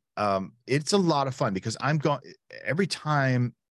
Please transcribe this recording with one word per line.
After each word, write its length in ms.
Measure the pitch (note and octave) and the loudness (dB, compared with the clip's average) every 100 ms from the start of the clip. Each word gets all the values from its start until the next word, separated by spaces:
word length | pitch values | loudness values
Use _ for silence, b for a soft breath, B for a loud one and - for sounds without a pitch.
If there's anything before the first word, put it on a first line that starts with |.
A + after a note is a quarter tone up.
| _ - | _ -2
Um, 360 | G#2 F#2+ F#2+ - - | 0 0 -2 -10 -2
it's 240 | C#3 D#3 | -2 2
a 40 | G3+ | 2
lot 300 | F3 D3 C3+ | 4 2 0
of 80 | - | -2
fun 180 | B2+ | -2
because 240 | F#2+ A#2+ A2 | -2 -4 -4
I'm 180 | C3 D#3 | 0 0
going, 200 | D#3 C#3+ - - _ - - | 0 -2 -6 -20 _ -10 -4
every 220 | D3+ F#3+ | 0 0
time 640 | - D#3 D3 C3 B2+ B2 - _ | -2 -2 2 2 2 0 -4 _